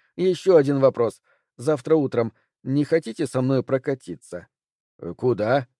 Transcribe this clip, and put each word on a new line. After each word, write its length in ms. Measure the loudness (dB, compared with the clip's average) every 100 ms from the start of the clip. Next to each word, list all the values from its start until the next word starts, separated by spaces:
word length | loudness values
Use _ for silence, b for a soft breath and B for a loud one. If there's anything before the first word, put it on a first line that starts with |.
| _ -4
Еще 400 | -2 0 4 4
один 240 | 4 4
вопрос. 420 | 2 2 -2 -4 _ _ _ -8
Завтра 400 | -4 -2 0 0
утром 360 | 2 0 -2 -4 _ _
не 220 | -6 -4
хотите 420 | 0 -2 -2 -6 -4
со 140 | -2
мной 220 | 0 0
прокатиться?" 880 | 0 -2 -2 -8 -8 -16 -14 -16 -16 _ _ _ _ _ -14 -4
"Куда?" 500 | -2 0 0 0 -2 _